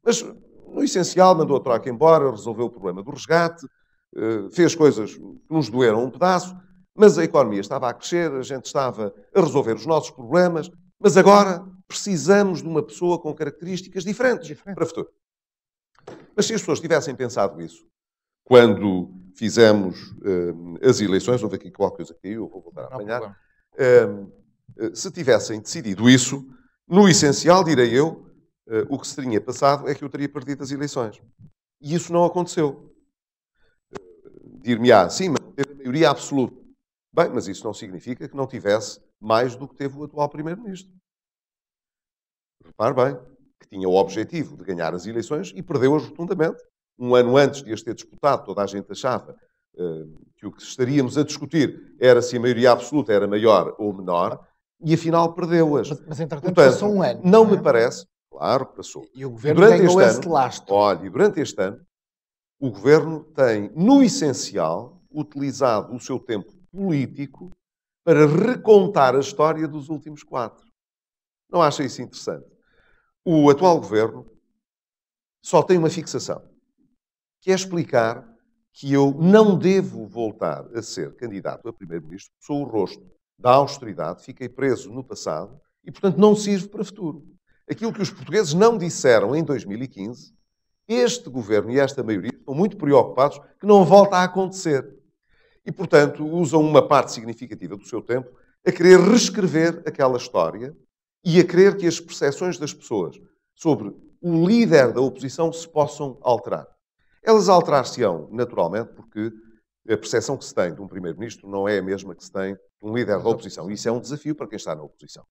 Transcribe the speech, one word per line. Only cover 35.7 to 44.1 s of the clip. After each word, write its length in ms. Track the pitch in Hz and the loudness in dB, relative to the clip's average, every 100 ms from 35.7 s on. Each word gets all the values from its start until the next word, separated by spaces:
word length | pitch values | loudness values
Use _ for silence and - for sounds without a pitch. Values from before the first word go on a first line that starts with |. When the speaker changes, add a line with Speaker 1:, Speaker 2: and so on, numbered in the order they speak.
| - | -8
Speaker 1:
maioria 340 | 123 143 156 | -8 0 2
absoluta." 500 | 139 - 139 123 - _ _ _ _ _ | 0 -4 -4 -4 -8 _ _ _ _ _
Bem, 140 | - 170 | -2 -2
mas 200 | 123 95 | -2 -8
isso 160 | 92 | -12
não 100 | 90 | -12
significa 540 | - 107 92 117 123 143 | -12 -16 -16 -14 -14 -14
que 80 | 139 | -10
não 100 | 131 | -10
tivesse 540 | 113 95 107 110 - _ _ | -6 -2 -2 -4 -18 _ _
mais 340 | 107 113 131 117 | -2 0 0 -6
do 120 | 139 | -18
que 80 | _ | _
teve 200 | 139 135 | -12 -12
o 60 | |
atual 240 | 147 147 147 | -16 -8 -8
Primeiro-Ministro. 640 | 147 156 185 233 185 190 _ _ _ _ _ _ _ _ _ _ _ _ _ _ _ _ _ | -6 -12 -12 -14 -18 -20 _ _ _ _ _ _ _ _ _ _ _ _ _ _ _ _ _
Repare 300 | _ - 110 | _ -4 -2
bem, 220 | 131 127 143 - _ _ _ | 0 -2 -2 -18 _ _ _
que 80 | _ | _
tinha 200 | 98 92 | -6 0
o 60 | |
objetivo 600 | 92 95 | 2 2